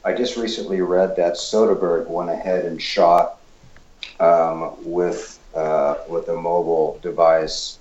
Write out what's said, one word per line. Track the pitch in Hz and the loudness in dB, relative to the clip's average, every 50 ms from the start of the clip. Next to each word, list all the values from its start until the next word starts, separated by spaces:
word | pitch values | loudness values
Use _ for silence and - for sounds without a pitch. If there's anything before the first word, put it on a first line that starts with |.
| - | -2
I | 104 98 | -2 -2
just | 120 123 117 - | 0 -2 -2 -2
recently | 117 113 110 113 113 98 - 98 92 | -4 -4 -4 -4 -6 -6 -4 -2 -2
read | 90 87 90 92 95 92 - | 0 2 2 2 2 2 2
that | 90 85 85 - | 0 0 0 0
Soderbergh | - - - - 107 110 101 95 90 92 87 85 80 - | -2 -6 -2 2 2 4 4 2 2 2 0 0 0 -2
went | - 82 87 87 87 | -4 -6 -6 -4 -4
ahead | - - 92 95 92 90 87 | -6 -6 -2 -2 -2 -2 -2
and | 85 82 80 | -4 -6 -6
shot, | - - - - 90 85 85 87 - - - _ - _ - _ - - - - - _ - _ - - - - | -8 -4 2 4 6 6 6 4 4 0 -4 _ -20 _ -20 _ -20 -20 -20 -20 -20 _ -18 _ -18 -18 -4 2
um, | 82 85 85 82 82 82 80 80 80 76 73 - - | 4 4 4 4 2 0 -2 -4 -8 -8 -10 -12 -10
with, | 85 85 87 87 87 - - - - - _ - - - | -6 -2 -2 0 -2 -2 -6 -10 -14 -18 _ -20 -10 -6
uh, | 80 80 80 78 76 71 71 73 - - | -4 -2 0 0 0 0 0 -2 -4 -8
with | - 85 85 82 85 | -6 -6 -6 -4 -4
a | 85 | -6
mobile | 82 82 85 87 87 85 82 82 80 78 73 71 - - | -4 -2 0 0 0 0 0 0 0 0 0 -2 -6 -8
device | 87 - 82 82 82 - 82 78 78 - - - - - - | -6 2 4 6 6 6 4 2 -2 -6 -8 -8 -10 -12 -16